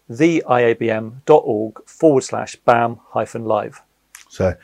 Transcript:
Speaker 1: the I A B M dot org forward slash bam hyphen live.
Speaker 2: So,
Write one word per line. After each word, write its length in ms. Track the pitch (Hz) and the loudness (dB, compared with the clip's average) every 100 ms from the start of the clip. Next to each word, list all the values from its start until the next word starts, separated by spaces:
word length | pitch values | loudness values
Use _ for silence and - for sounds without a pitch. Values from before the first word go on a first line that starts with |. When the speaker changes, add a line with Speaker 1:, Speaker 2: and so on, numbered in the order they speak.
| - | -16
Speaker 1:
the 340 | 117 165 160 - | -2 0 0 0
I 140 | 123 | 0
A 120 | 117 | 0
B 160 | 113 113 | 0 -4
M 320 | 110 113 131 - | -4 -8 -6 4
dot 160 | 151 | 4
org 360 | - 107 110 - - | 4 -4 -6 -12 -20
forward 360 | - 160 135 | 0 2 2
slash 340 | - 110 113 - | 0 -6 -10 -2
bam 420 | - 120 117 117 _ | 2 2 0 -4 _
hyphen 340 | 117 110 120 | -6 -6 -6
live. 380 | 113 107 - - _ _ _ - _ | -4 -2 -4 -12 _ _ _ -20 _
Speaker 2:
So, 280 | - 95 - | -4 -4 -4